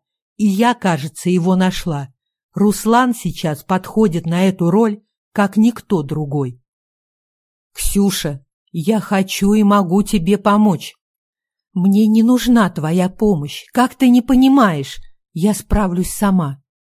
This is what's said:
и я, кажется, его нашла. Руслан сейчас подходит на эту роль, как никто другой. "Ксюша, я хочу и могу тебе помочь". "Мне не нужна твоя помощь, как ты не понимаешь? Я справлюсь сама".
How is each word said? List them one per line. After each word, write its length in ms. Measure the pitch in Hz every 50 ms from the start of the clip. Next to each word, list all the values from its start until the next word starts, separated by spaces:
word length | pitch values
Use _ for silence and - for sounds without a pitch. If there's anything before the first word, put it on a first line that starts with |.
| _ _ _ _ _ _ _
и 80 | - 208
я, 300 | 208 190 196 233 240 240
кажется, 560 | 240 - 190 165 143 139 160 - - - 180
его 260 | 180 180 165 185 185
нашла. 520 | 185 185 185 185 - - 180 156 143 139 135 _ _ _ _ _ _ _ _ -
Руслан 640 | 180 202 208 202 - - 214 226 240 254 247 233
сейчас 500 | - - 180 - - - 160 151 143 -
подходит 600 | - 190 185 185 - - 220 220 202 160 170 165
на 200 | 165 170 175 190
эту 240 | 190 185 185 175 170
роль, 300 | 180 214 233 220 208 214 _ _ _ _ _ _ -
как 240 | - 202 196 196
никто 460 | 208 214 240 233 - - - 208 165 147
другой. 580 | 131 160 156 151 143 147 147 139 123 120 _ _ _ _ _ _ _ _ _ _ _ _ _ _ _ _ _ _ _ _ _ _ _ _
"Ксюша, 720 | - - - - 196 202 196 190 - - 160 143 139 _ _ _ _ _ _
я 300 | - 170 151 202 220 208
хочу 540 | 165 - 208 190 190 190 - - 202 196 208
и 80 | 214 214
могу 400 | 202 202 208 190 165 175 208 202
тебе 340 | - - 202 160 180 208
помочь". 580 | 196 - 214 202 214 214 208 175 135 - - - _ _ _ _ _ _ _ _ _ _ _ _ _ _ _ -
"Мне 340 | 185 180 196 196 208 220
не 160 | 214 214 226 226
нужна 480 | 233 254 240 247 247 240 233 208 170
твоя 380 | - - 147 156 170 185 180 185
помощь, 560 | 185 - 220 208 202 151 143 143 - - - _ -
как 240 | 247 247 247 -
ты 120 | - 269 247
не 120 | 240 247 240
понимаешь? 800 | - 262 247 262 269 269 285 233 196 160 143 135 - - - - - - _ _ _ -
Я 220 | 165 170 214 208
справлюсь 560 | - - - - 208 208 185 175 180 180 -
сама". 520 | - - 208 202 190 185 165 139 135 - _ _ _ _ _ _ _ _